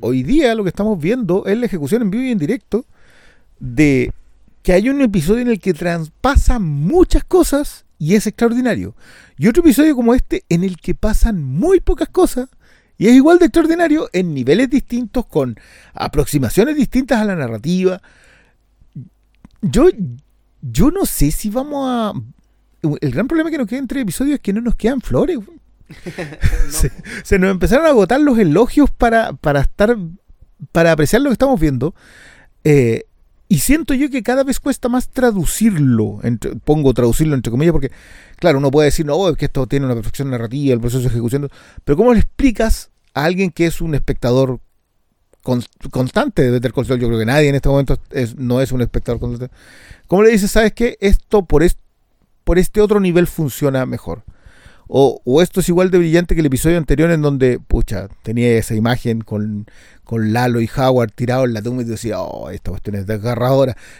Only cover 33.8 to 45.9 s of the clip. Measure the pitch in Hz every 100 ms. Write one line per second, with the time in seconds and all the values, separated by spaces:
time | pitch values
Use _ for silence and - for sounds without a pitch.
33.8 | 311 262 285 262 214 254 269 240 285 254
34.8 | 240 247 - - 247 202 139 - 220 175
35.8 | 135 117 107 101 117 120 - - - 151
36.8 | 135 120 120 117 156 139 156 135 165 160
37.8 | 135 - - - - - 175 135 143 143
38.8 | 151 - 147 151 196 131 147 - 123 139
39.8 | 135 117 104 - 139 123 113 131 143 120
40.8 | 120 127 123 117 113 139 143 - - -
41.8 | - 143 240 226 - - 269 208 220 214
42.8 | - _ _ - 156 185 190 - 170 -
43.8 | 165 139 - 127 120 127 131 123 - _
44.8 | _ _ _ _ _ _ - 123 117 _
45.8 | -